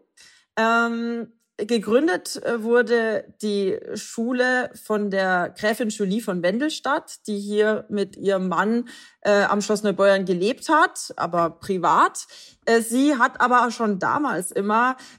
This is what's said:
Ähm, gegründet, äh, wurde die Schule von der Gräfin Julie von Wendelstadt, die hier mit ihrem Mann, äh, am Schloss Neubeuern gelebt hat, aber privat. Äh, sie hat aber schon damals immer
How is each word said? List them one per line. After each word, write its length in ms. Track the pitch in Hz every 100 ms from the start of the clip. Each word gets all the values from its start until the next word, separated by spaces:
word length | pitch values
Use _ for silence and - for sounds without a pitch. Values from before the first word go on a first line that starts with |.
| _ _ - _ _ -
Ähm, 800 | 226 233 233 233 233 233 220 _ _ -
gegründet, 800 | 214 233 208 240 330 359 - -
äh, 180 | - 233
wurde 720 | 220 240 220 233 220 214 - -
die 380 | 214 202 190 - - 214
Schule 720 | - - 233 247 254 254 - -
von 340 | - 214 202
der 460 | 190 190 180 170 -
Gräfin 320 | 208 226 220
Julie 320 | - 190 214
von 220 | 214 180
Wendelstadt, 840 | 175 226 311 - 254 302 - - -
die 140 | 202
hier 460 | 202 208 214 208 -
mit 260 | 208 196 -
ihrem 320 | 190 190 185
Mann, 400 | 170 202 233 240 - - _
äh, 220 | 202 202
am 180 | 190 208
Schloss 200 | 202 202
Neubeuern 440 | 208 180 196 196 185
gelebt 440 | 175 202 269 -
hat, 440 | 311 359 - - -
aber 320 | 175 170 165
privat. 800 | - - 185 165 180 359 - - - - _ -
Äh, 160 | 233
sie 360 | 226 240 294 254
hat 240 | 247 -
aber 300 | 247 247 233
schon 260 | 233 220 185
damals 540 | 127 196 277 175 185
immer 460 | - 202 220 247 254 -